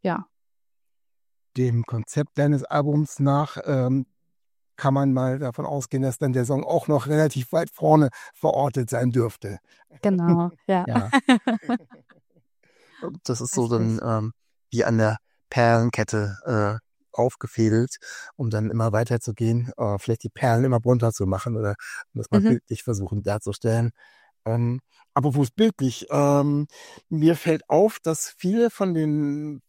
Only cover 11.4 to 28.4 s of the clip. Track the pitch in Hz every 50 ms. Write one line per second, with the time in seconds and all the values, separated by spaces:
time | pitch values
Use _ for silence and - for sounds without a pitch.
11.4 | _ - 226 214 - - 233 - 160 _ 247 156 160 _ _ 160 _ _ _ 165
12.4 | _ _ _ _ _ _ _ _ _ _ _ - - - - - _ - 127 117
13.4 | 117 120 - - 123 117 120 113 113 113 110 110 - 120 113 110 107 113 - _
14.4 | _ _ _ _ _ _ - 117 - - 117 113 110 107 107 - _ _ _ _
15.4 | _ _ - 131 120 117 117 117 113 120 - - 107 - - 110 104 101 98 -
16.4 | - - 127 107 104 101 107 113 _ _ _ _ _ _ - - 117 127 - _
17.4 | - 120 - - 113 110 104 113 120 135 - - - - - - - - - -
18.4 | 139 113 107 107 107 107 - 113 110 117 101 107 117 - 120 117 - - 104 -
19.4 | 120 113 117 120 120 123 - - 120 104 104 98 - - 113 - - 113 _ -
20.4 | - 127 117 117 127 135 127 117 113 120 127 123 120 117 110 - 101 95 95 95
21.4 | - 123 117 113 110 101 101 - - - - - - _ _ 110 113 - - 208
22.4 | 196 220 226 - _ _ - - - - 117 101 98 90 - 104 101 - 104 107
23.4 | - - 101 - - 117 110 117 117 117 - _ _ _ _ _ _ _ _ _
24.4 | _ 113 113 117 120 117 123 127 _ _ _ _ _ _ _ 143 127 147 127 147
25.4 | 139 117 _ - 220 226 - - 139 127 113 - - - 143 143 143 143 143 143
26.4 | 143 147 143 147 147 - _ - - - - - _ _ 175 156 151 160 170 151
27.4 | - 170 160 156 - _ 147 156 196 220 214 - _ 165 160 - - - - _